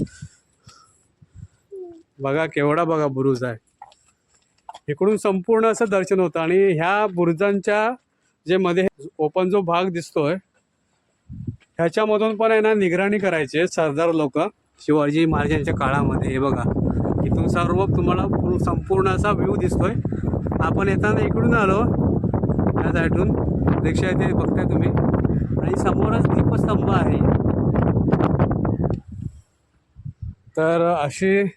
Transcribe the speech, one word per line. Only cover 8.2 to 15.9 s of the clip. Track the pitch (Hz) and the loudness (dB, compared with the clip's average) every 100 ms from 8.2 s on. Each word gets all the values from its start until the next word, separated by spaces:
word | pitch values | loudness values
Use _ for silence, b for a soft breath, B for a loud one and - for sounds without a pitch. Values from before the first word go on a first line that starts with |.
| _ _ 151 | _ _ -2
जे | 185 | 0
मध्ये | 185 175 185 - 143 - | 2 0 -2 -4 -12 -4
ओपन | 151 185 185 | -2 0 0
जो | 202 | 0
भाग | 175 170 | 0 0
दिसतोय, | 190 170 160 - 147 190 - _ _ _ _ _ _ _ - - - - _ - | -2 -4 -6 -4 -2 -4 -10 _ _ _ _ _ _ _ -20 -14 -12 -14 _ -4
ह्याच्यामधून | 170 175 214 214 220 208 | -4 0 0 0 0 0
पण | 220 | 2
आहे | 220 | 2
ना | 214 | 2
निगराणी | 214 190 175 196 208 | 2 2 0 0 0
करायचे | 190 165 139 151 175 | 0 -2 -2 -2 -2
सरदार | - 160 143 170 | 0 -2 0 0
लोक | 165 151 147 190 - _ _ | 0 0 -2 -4 -6 _ _
शिवाजी | - 151 147 151 165 | 0 2 2 2 2
महाराजांच्या | 151 143 156 147 | 0 0 0 -2
काळामध्ये. | 156 135 | -2 0